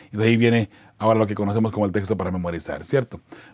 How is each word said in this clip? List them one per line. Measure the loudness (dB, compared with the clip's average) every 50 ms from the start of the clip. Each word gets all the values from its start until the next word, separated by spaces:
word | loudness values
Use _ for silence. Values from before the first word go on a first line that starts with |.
| -18 -8
Y | -2 2
de | 4
ahí | 4 4
viene | 6 4 4 4 2 0 -2 -8 -18 -20 -20 _ -2
ahora | 2 2 4 4
lo | 2
que | 0 -2
conocemos | -2 -2 -2 0 0 -2 -2
como | -2 -2 -2
el | -2
texto | -2 -2 -2 -2 -4
para | -4 -4 -4
memorizar, | -4 -4 -4 -6 -6 -8 -8 -10 -12 -10 -6
¿cierto? | -2 -2 -2 -2 -4 -10 -20 _ -20 -20 -20 -20 -20